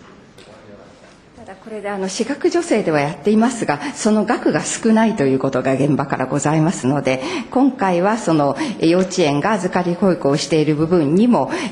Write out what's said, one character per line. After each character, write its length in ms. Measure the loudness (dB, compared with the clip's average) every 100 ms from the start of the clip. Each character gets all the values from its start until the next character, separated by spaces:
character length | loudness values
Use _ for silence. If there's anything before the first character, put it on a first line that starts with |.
| -20 -20 -20 -20 -20 -20 -20 -20 -20 -20 -20 -20 -20 -20
た 80 |
だ 120 | -20 -18
こ 140 | -14
れ 100 | -10
で 80 | -8
あ 80 | -6
の、 100 | -4
私 160 | -4
学 280 | -4 -2 0
助 120 | 0
成 200 | 0 0
で 80 | 2
は 80 | 0
や 140 | 0
っ 40 | -2
て 140 | 2
い 60 | 4
ま 120 | 2
す 160 | 0 -4
が、 140 | -4 -6 -2
そ 160 | 0
の 140 | 2 0
額 260 | 0 0
が 120 | 0
少 300 | -2 -2 2
な 140 | 4 2
い 80 | 2
と 100 | 0
い 100 | 0
う 40 |
こ 100 | 0
と 140 | -2
が 100 | 0
現 220 | 0 2 0
場 100 | -2
か 120 | -4
ら 100 | -2
ご 100 | -2
ざ 180 | 0 2
い 60 |
ま 100 | 0
す 140 | 0 0
の 160 | 0
で、 200 | 0 -2 -4 -8 -4
今 220 | 2 2
回 300 | 2 0 2
は 160 | 0 0
そ 160 | 0
の、 220 | 2 2 0 -4 0
え、 80 | 2
幼 120 | 2
稚 220 | 0 0
園 160 | 0 2
が 140 | 0
預 200 | -2 -2
か 140 | -2 -2
り 80 | 0
保 160 | 0
育 180 | 2 0
を 80 | 0
し 100 | 0
て 140 | 0
い 40 | 2
る 100 | 0
部 100 | 2
分 280 | 2 2 4
に 120 | 4
も、 220 | 2 0 -4 -4